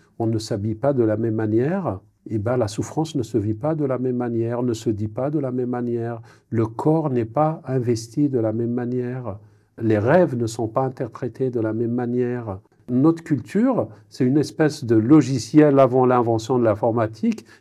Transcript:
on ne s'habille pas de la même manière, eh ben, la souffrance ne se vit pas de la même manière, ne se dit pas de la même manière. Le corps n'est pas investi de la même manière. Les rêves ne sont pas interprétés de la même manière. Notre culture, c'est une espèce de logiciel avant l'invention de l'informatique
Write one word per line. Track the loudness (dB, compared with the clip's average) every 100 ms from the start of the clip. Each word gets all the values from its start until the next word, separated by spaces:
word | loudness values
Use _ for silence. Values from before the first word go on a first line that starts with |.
| _ -6
on | -2
ne | -2
s'habille | -4 -4 -4 -2
pas | 0
de | 2
la | 2 0
même | -2 -2
manière, | 0 0 0 -2 -4 -6 -12 _ -8
eh | -4
ben, | -2 0
la | -2
souffrance | -4 -6 -4 -4
ne | -4
se | -2 -2
vit | -2
pas | -2 -4 -2
de | -2
la | -2
même | -2 -2
manière, | -2 -2 -2 -2
ne | -2
se | -2 -2
dit | -2 -4
pas | -4 -4
de | -2
la | -2
même | -4 -4
manière. | -4 -4 -4 -6 -8 -14 -20 _
Le | -2 -2
corps | 0 0 2 0
n'est | -2
pas | 0 0 0 -2 -4
investi | -2 0 -2 -4 -2 0
de | 0
la | 0
même | -2 -2
manière. | -4 -4 -4 -4 -6 -10 -12 -16 _ _ -4
Les | 0 2
rêves | 4 4 4 0
ne | -4
sont | -4 -4
pas | -2
interprétés | -4 -4 -10 -8 -10 -4 -4
de | -2
la | -2
même | -2 -2
manière. | -2 -2 -2 -2 -4 -8 -10 -14 _ -4
Notre | 2 4 2
culture, | -2 -4 -2 0 0 0 -4 -8 _
c'est | -2 2
une | 2
espèce | 0 0 0 0 2
de | 2
logiciel | 6 6 6 -2 2 6 6 6
avant | 6 6 4
l'invention | 4 2 0 0 2
de |
l'informatique | 2 2 0 0 -2 -2 -2 -2 -10 -20